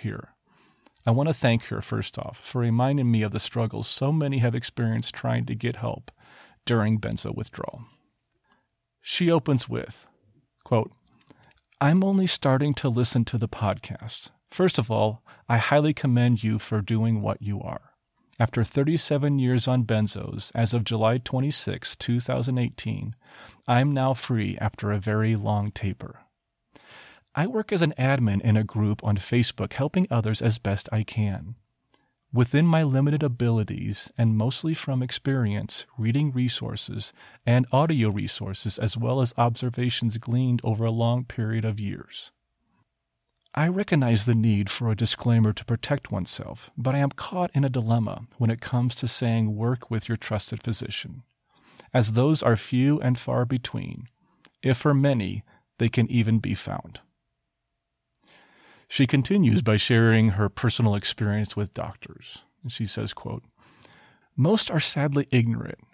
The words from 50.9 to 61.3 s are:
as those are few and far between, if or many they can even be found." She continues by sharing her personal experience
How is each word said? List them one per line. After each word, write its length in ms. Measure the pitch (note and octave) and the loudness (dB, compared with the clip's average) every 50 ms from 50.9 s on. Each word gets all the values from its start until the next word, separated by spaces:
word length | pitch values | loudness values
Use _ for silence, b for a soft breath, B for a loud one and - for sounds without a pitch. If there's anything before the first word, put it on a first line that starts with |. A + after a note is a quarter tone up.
| G#2 - - - - - - _ _ _ B B B B B B B B B B - | -10 -10 -12 -12 -16 -16 -20 _ _ _ B B B B B B B B B B 0
as 180 | C3 A2+ G#2+ | 2 2 2
those 300 | A2 A#2+ B2+ D3 D#3 D3 | 2 4 4 4 2 4
are 140 | - A#2+ A2+ | 4 2 2
few 440 | - - - - B2 B2+ C#3 D3 D3+ | 2 0 -2 0 2 4 4 2 2
and 180 | - B2+ B2+ A#2+ | 2 0 0 -2
far 260 | - - B2 A#2+ A#2+ | -2 -2 -2 -2 0
between, 640 | A#2+ C3 B2 B2 - - - F#2 - - - B2 - _ _ b b b b b b b _ | 0 -2 -4 -4 -6 -8 -8 -8 -8 -10 -12 -16 -18 _ _ b b b b b b b _
if 220 | - C3 C3 - - | 0 0 0 2 2
or 80 | D3+ | 2
many 520 | C#3+ C3+ C#3 C#3+ C#3 A#2+ G2+ F#2 G2 G#2 b b b b b b _ - | 4 4 4 4 2 2 0 -2 -4 -6 b b b b b b _ 0
they 100 | A#2+ A#2 | 0 2
can 220 | - - A2+ - | 2 2 2 2
even 300 | B2+ A#2+ A2 A2 A2+ A2 | 2 2 4 4 2 2
be 140 | - G2 G2+ | 2 -2 -4
found." 460 | - - G2+ F#2+ - - - G#2 - - _ _ _ _ _ _ _ _ _ _ _ _ _ _ _ _ _ _ _ _ _ _ _ b b b b b b b b b b b b b | -4 -6 -8 -8 -8 -10 -12 -18 -20 -20 _ _ _ _ _ _ _ _ _ _ _ _ _ _ _ _ _ _ _ _ _ _ _ b b b b b b b b b b b b b
She 200 | b - - C3+ | b 0 0 2
continues 540 | A#2+ - C#3 B2 - G3 G3+ F3+ A#2 G#2+ G2+ | 2 2 0 2 2 2 4 4 4 4 2
by 160 | A#2 A2 G#2+ | 2 2 2
sharing 540 | G#2 - - B2 A2+ A2+ A2+ A2 A2+ A2 A2 | 2 2 2 4 6 6 6 6 6 4 4
her 180 | F#2 G2 G#2+ G2 | 4 2 0 -2
personal 460 | - - - A#2 - - A2+ G#2+ G2+ | -2 -2 -2 -2 0 2 2 2 2
experience 600 | G2+ F#2+ - - - A2 G#2 | 0 -2 -6 -4 -2 -2 -2